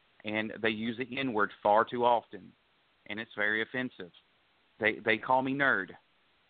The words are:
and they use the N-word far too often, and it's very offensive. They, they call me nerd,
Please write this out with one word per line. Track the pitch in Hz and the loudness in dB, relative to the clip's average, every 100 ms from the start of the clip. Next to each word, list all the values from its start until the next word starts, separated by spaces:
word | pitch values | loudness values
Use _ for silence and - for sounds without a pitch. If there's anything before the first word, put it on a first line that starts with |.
| _ _ | _ _
and | 107 107 110 - | -6 -4 -4 -2
they | 110 | -2
use | 107 113 113 | -2 -4 -6
the | 123 127 | -8 -6
N-word | 135 107 101 - | -2 0 0 0
far | 107 104 | 4 4
too | 117 123 120 | 4 2 2
often, | 117 - 98 92 _ _ _ _ _ - | 2 -2 -16 -20 _ _ _ _ _ -12
and | 104 | -12
it's | 113 - | -10 -4
very | 104 110 | -2 0
offensive. | 110 127 127 - 90 - _ _ _ _ _ _ | -2 -4 -6 -8 -18 -18 _ _ _ _ _ _
They, | 110 - | -2 0
they | 110 110 | 0 0
call | 127 131 | 2 0
me | 131 139 | 2 2
nerd, | 139 107 90 92 _ _ _ _ | 2 2 -2 -12 _ _ _ _